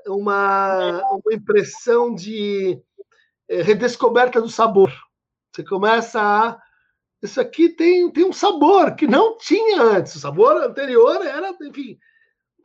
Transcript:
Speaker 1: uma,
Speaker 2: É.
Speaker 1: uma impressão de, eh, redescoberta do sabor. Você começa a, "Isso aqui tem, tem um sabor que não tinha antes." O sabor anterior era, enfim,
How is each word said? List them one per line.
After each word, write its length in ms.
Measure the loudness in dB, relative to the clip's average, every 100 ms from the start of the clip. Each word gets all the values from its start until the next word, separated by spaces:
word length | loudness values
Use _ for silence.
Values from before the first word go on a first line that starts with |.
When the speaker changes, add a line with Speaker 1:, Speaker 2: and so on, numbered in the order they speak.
| -8
Speaker 1:
uma, 960 | -6 -4 -2 0 0 -2 -2 -4 -4
Speaker 2:
É. 120 | -6
Speaker 1:
uma 200 | -4 -4
impressão 800 | -6 0 0 0 -8 -2 0 0
de, 680 | -6 -10 -8 -6 -4 -4 -6 _ _ -20 _ _ _ -8
eh, 120 | -4
redescoberta 800 | 0 0 0 0 0 2 2 0
do 80 | -4
sabor. 420 | -2 2 4 2 2 _ _ _ _ _
Você 80 | -18
começa 560 | -8 -2 0 0 -2 -4
a, 380 | 0 0 -2 -6 _ _ _ _ _ _
"Isso 180 | -10 -6
aqui 280 | -6 0 0
tem, 400 | 2 2 2 0
tem 140 | 0
um 80 | -2
sabor 600 | 0 -2 2 4 4 2
que 120 | 0 0
não 300 | 2 2 -2
tinha 440 | -2 0 2 2
antes." 320 | 2 2 -2 -10
O 40 |
sabor 360 | -10 2 4 4
anterior 640 | -2 -6 0 4 4 2
era, 300 | -4 -8 -10 -12
enfim, 360 | -16 -16 -16 -18 _ _ _ _ _ _